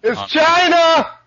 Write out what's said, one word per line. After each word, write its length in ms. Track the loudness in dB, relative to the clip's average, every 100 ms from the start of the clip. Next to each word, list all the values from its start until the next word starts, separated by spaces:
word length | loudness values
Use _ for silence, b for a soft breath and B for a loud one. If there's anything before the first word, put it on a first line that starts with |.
It's 300 | -4 -6 -4
China! 800 | 0 2 2 2 2 2 0 -2 -12